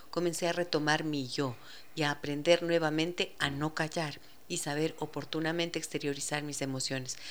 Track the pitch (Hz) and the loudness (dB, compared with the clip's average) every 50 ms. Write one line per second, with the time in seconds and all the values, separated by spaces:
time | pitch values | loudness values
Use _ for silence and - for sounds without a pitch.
0 | - - - 170 170 175 165 - 180 170 170 170 175 170 - 156 151 151 151 156 | -14 -6 -2 0 0 0 0 2 0 0 2 2 0 2 2 2 4 4 4 4
1 | 156 156 151 143 135 123 - - 143 131 120 - - - - - - - - 156 | 4 0 0 0 -2 -2 0 0 0 0 0 -4 -10 -14 -14 -14 -14 -10 -2 0
2 | 156 143 143 - - 147 143 147 147 170 170 170 170 170 170 170 160 156 151 156 | 2 2 2 0 -2 -4 -4 2 6 8 8 8 8 4 4 4 4 4 4 4
3 | 160 175 175 - 196 - - - 151 143 139 139 151 156 - - 160 156 - 175 | 2 2 0 -2 -2 -2 0 0 0 0 0 0 -2 -2 0 0 -2 -2 0 -2
4 | 160 147 139 - - - - - - - 175 165 - 156 143 147 156 160 160 - | -2 -2 -4 -8 -12 -16 -18 -18 -8 -6 -6 -4 -2 -2 0 0 0 0 0 -2
5 | 156 151 - 147 139 - - 160 160 160 160 170 170 170 170 165 156 - - 147 | -6 -6 -4 -6 -6 -4 -2 -2 0 0 0 0 0 0 -2 -4 -4 -4 -4 -2
6 | - 147 143 143 139 - 151 147 147 147 143 - 139 135 135 131 - - 135 131 | -2 -2 -2 -2 -2 -2 -2 -2 -2 -4 -4 -4 -2 -2 -2 -2 -2 -2 -2 -2
7 | 131 127 - - - - | -4 -6 -8 -8 -10 -12